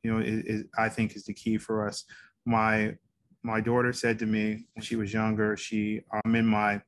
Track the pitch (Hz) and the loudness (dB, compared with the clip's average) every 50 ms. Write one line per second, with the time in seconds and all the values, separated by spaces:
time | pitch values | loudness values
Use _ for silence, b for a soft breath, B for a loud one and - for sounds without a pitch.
0 | _ 113 113 113 110 - 110 110 - - 110 107 - - - - 113 110 - - | _ 0 0 0 0 0 -2 -2 -2 -4 -4 -4 -6 -6 -2 0 0 0 0 -2
1 | 113 107 - 104 - - 104 - - 113 110 107 - - 110 110 104 104 101 - | -2 -2 -4 -8 -12 -12 -12 -6 -2 -2 -2 -2 -2 -2 -4 -2 -2 -4 -6 -8
2 | - B B B B B B _ _ 120 117 113 110 110 110 110 107 110 - - | -14 B B B B B B _ _ 0 2 4 4 4 4 2 0 -2 -4 -8
3 | _ _ _ _ _ _ _ _ - 120 110 110 107 117 120 123 123 123 120 - | _ _ _ _ _ _ _ _ -6 -2 -2 0 0 2 2 2 2 2 0 0
4 | - 117 113 110 117 107 107 107 107 107 107 107 - _ _ 113 110 - 117 113 | 0 0 0 0 0 0 0 0 0 0 -2 -4 -10 _ _ -14 -8 -4 -4 -2
5 | 107 98 104 110 110 110 110 107 107 107 104 101 - - 113 107 104 107 107 107 | -2 -2 0 0 0 2 2 2 2 0 0 -2 -6 -4 -2 -2 -2 -2 -4 -6
6 | - _ - 107 - 113 113 117 113 113 107 104 107 104 101 101 - | -6 _ -6 -2 0 2 2 4 4 4 4 4 4 2 2 0 -4